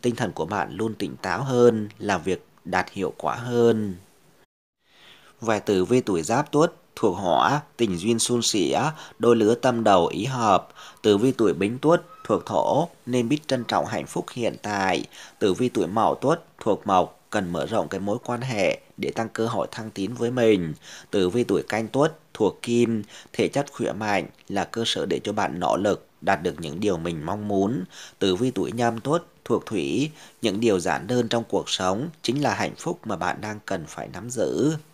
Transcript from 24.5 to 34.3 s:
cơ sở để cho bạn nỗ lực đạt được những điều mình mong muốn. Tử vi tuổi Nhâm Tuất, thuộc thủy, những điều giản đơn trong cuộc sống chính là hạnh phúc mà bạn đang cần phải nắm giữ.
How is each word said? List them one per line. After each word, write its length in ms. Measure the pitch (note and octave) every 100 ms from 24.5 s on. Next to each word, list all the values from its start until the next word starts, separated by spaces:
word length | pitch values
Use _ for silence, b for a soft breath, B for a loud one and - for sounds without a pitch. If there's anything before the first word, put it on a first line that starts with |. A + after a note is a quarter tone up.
| G2
cơ 200 | F2 - A2+
sở 200 | - F2
để 140 | D2
cho 100 | -
bạn 260 | G#2+ F#2+ D2
nỗ 180 | E2+ A#1
lực 300 | G2+ F#2+ - _
đạt 220 | F2+ F#2+
được 120 | F2 D#2
những 200 | D#2+ D#2
điều 180 | G#2 F2
mình 280 | E2+ E2 D2+
mong 220 | G#2 G#2
muốn. 360 | G2+ G2 B2+ F#2 B B B
Tử 160 | G2 F2+
vi 160 | B2+
tuổi 200 | B2+ D#2
Nhâm 280 | A#2 A#2+ A2+
Tuất, 240 | C3+ E3 - _ -
thuộc 200 | A2+ -
thủy, 460 | G#2 C#2 F2 D3+ D#3 B B
những 180 | A2+ G2
điều 200 | A#2 F#2+
giản 280 | F2 C#2+ F2+
đơn 200 | B2 A#2
trong 160 | A#2
cuộc 260 | A#2 G2 D2
sống 400 | - F#2 G2 D#3 -
chính 200 | - D3
là 120 | B2
hạnh 220 | G2 F#2+ -
phúc 220 | - F3
mà 120 | A2 F#2+
bạn 260 | F2 -
đang 180 | G#2+ G#2+ -
cần 200 | F#2+ D2+
phải 200 | - A#1+
nắm 220 | -
giữ. 440 | A2+